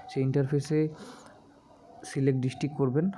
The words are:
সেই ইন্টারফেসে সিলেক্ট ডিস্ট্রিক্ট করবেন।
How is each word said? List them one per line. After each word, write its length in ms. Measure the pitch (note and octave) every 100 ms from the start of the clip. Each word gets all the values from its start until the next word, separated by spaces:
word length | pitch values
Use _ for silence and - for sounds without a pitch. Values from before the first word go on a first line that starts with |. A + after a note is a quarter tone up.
| -
সেই 140 | C3+
ইন্টারফেসে 680 | C3 C#3+ C3+ D3 - D3+ D#3 - - - - - - - - - - -
সিলেক্ট 360 | - D3 C3+ C3
ডিস্ট্রিক্ট 360 | C3 - C#3+ D3
করবেন। 340 | C3+ C#3 F#3